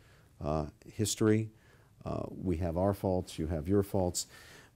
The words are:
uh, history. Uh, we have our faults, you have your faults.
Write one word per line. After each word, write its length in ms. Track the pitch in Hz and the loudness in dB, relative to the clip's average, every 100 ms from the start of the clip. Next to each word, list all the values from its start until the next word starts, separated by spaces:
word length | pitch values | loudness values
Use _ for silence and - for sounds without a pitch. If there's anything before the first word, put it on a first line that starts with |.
| - - - - | -20 -20 -20 -8
uh, 220 | 73 76 76 - - | -2 -2 -2 -8 -10
history. 640 | - 104 - 110 107 110 - - - _ - - | -4 -2 2 4 4 2 -8 -20 -20 _ -14 -8
Uh, 200 | 76 - | -6 -6
we 280 | - 92 82 | -4 -2 0
have 200 | 90 82 | 0 2
our 160 | 98 | 2
faults, 460 | 101 98 92 87 - | 2 0 0 -2 -4
you 80 | 80 | -4
have 180 | 80 78 | -2 2
your 160 | 101 | 2
faults. 460 | 98 101 90 - - - - - - | 2 2 0 -2 -8 -12 -20 -20 -20